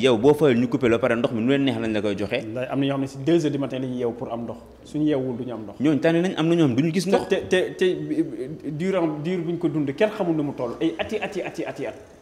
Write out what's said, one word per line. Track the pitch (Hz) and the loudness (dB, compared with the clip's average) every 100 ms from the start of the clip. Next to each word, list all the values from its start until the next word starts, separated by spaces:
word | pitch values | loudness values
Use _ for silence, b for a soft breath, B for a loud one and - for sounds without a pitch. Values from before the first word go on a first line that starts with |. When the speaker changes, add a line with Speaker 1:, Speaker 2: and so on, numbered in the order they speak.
| 127 | 4
Speaker 1:
yow | 110 | 6
boo | 139 | 6
fayul | 147 151 117 | 6 6 4
ñu | 123 | 2
couper | 139 120 | 2 2
la | 117 | 4
pare | 127 120 | 2 2
ndox | 131 | 0
mi | 113 | 0
nu | 123 | 2
leen | 139 135 | 2 2
neex | 113 | 0
lañ | 113 | -2
la | 107 | 0
koy | 104 101 | 0 -2
joxe? | 101 127 110 | -2 -4 -4
Speaker 2:
Wallaay, | 120 127 | -6 -4
am | 135 | 0
na | 139 | 0
ñoo | |
xam | 139 | 0
ne | 131 | -4
si | 135 | -2
deux | 135 170 151 | 2 2 2
heures | |
du | 143 | 0
matin | 131 131 | -4 -4
la | 131 | -4
ñuy | 123 | -2
yeewu | 120 | -4
pour | 117 123 | -4 -6
am | 117 | -6
ndox. | 117 113 - - - | -8 -10 -16 -20 -8
Suñu | 151 151 | -2 2
yeewul | 139 131 120 | 2 -2 -4
duñu | 120 | -6
am | 110 | -8
ndox. | 104 - | -10 0
Speaker 1:
Ñooñu | 143 135 | 2 4
tane | 165 165 | 4 2
nañ, | 185 147 | 2 0
am | 160 | 2
na | 170 | 4
ñoo | 147 | 4
xam | 120 | 4
duñu | 165 | 2
gis | 180 175 | 0 2
ndox. | - - | 0 2
Speaker 2:
Te, | 190 - | -2 2
te, | 185 151 - | 0 0 0
te, | 185 151 151 147 151 117 131 156 139 | 0 0 -2 -2 -2 -6 -10 -10 -8
durant, | 151 190 190 165 151 | -4 -2 0 0 -2
diir | 160 185 | -4 -2
buñ | 165 170 | -2 -2
ko | 165 | -2
dund, | 151 139 | 0 -2
kenn | 135 214 - | 0 0 2
xamul | 175 156 | 0 0
nu | |
mu | 147 | -2
toll. | 127 120 - | -4 -6 -2
Ay | 165 - | -2 -2
ati, | 202 208 | -4 -6
ati, | 196 185 | -6 -6
ati, | 147 160 131 | -8 -6 -8
ati | - 113 | -8 -8
at | - - - | -10 -16 -12